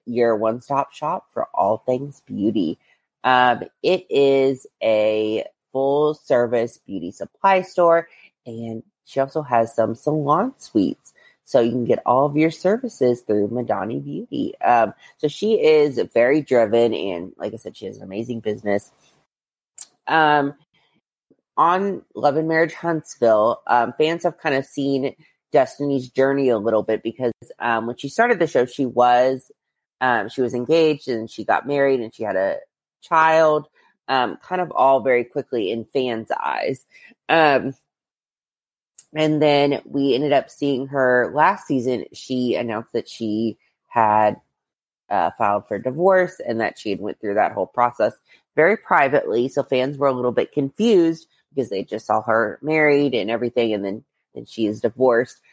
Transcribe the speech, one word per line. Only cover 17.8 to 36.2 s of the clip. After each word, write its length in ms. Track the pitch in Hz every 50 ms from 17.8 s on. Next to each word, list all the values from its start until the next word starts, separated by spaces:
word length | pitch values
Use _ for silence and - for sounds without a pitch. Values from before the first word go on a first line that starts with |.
| 107
has 100 | 95 104
an 80 | 104 98
amazing 380 | 95 95 104 117 123 117 113
business. 500 | - 110 104 107 104 104 101 101 - - _ _ _ _ _ _ _ _ _ _ _ _ _ _ _ _ _ - - - _ _ -
Um, 500 | - - 160 156 151 147 147 139 143 - _ _ _ _ _ _ _ _ _ _ _ _ _ _ _ _ _ _ _ -
on 460 | - 156 170 180 190 202 202 185 - - _ -
Love 220 | - 135 143 135
and 140 | 156 156 160
Marriage 240 | 160 160 170 160 -
Huntsville, 880 | - - 170 165 156 - - - - 120 113 110 107 107 117 - - -
um, 280 | - 113 123 117 113 -
fans 300 | - 156 160 170 170 -
have 140 | 170 156
kind 180 | _ - 156 135
of 100 | 135 135
seen 500 | - - 147 135 139 139 131 135 139 - _ _ _ _ _ _ _ -
Destiny's 560 | 143 131 - - - 143 143 139 131 127 123
journey 400 | - 131 135 135 139 139 135 127
a 80 | 117
little 260 | 107 104 113 110 107 95
bit 180 | - 110 104 -
because, 280 | 113 - - 127 120 - - - - -
um, 300 | - - 120 113 113 113
when 80 | 117 123
she 140 | - - 139
started 280 | - - 233 240 226
the 100 | 165 170
show, 180 | 151 - 131 120
she 200 | - - - 135
was, 640 | 120 - 120 123 123 123 123 127 131 135 127 - - - _ _ _ _ _ _ _ _ -
um, 260 | 127 127 120 110 101
she 140 | 113 - 139
was 120 | 127 117 123
engaged 540 | 120 123 123 160 165 160 156 151 143 -
and 220 | 135 120 110 113 113
she 160 | - - 104
got 200 | - 101 - -
married 360 | 131 143 143 139 139 135 123
and 120 | 110 110 -
she 100 | - 113
had 120 | 104 95
a 220 | 92 98 95 73 - - _ _ _ _ _ _ _
child, 640 | - - 170 160 160 160 160 160 160 156 151 151 151 _ _ _ _ _ _ _ _
um, 300 | - 135 131 123 104 -
kind 240 | - - - 180 180
of 100 | 175 156
all 300 | - - 113 135 135 131
very 240 | 107 135 123 123 120
quickly 460 | 123 - 143 - - 131 117 101 90
in 120 | 113 113 110
fans' 480 | _ - 139 127 123 113 110